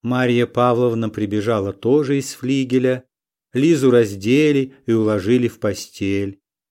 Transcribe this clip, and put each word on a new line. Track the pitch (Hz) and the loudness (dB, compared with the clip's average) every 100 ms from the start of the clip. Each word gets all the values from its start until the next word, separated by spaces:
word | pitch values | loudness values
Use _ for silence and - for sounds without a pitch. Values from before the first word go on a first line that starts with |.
Марья | 120 127 127 120 | -4 -2 2 2
Павловна | 117 - 123 120 123 113 110 | 0 2 2 2 0 0 -4
прибежала | 107 104 107 104 110 98 | -4 -4 -2 -2 -2 -4
тоже | 95 113 147 139 139 | -4 0 0 2 -2
из | 135 | -4
флигеля. | - 127 135 131 127 127 127 _ _ _ _ _ | -8 -4 -2 0 0 0 -4 _ _ _ _ _
Лизу | 123 156 156 131 | 0 2 4 4
раздели | 120 110 101 104 135 151 143 131 - | 4 2 -2 0 2 2 0 -2 -8
и | - | -2
уложили | 113 107 104 95 123 117 | 0 2 0 0 0 0
в | - | -2
постель. | 107 95 - - 98 98 98 98 _ _ _ | -6 -6 -12 -8 -4 -4 -6 -12 _ _ _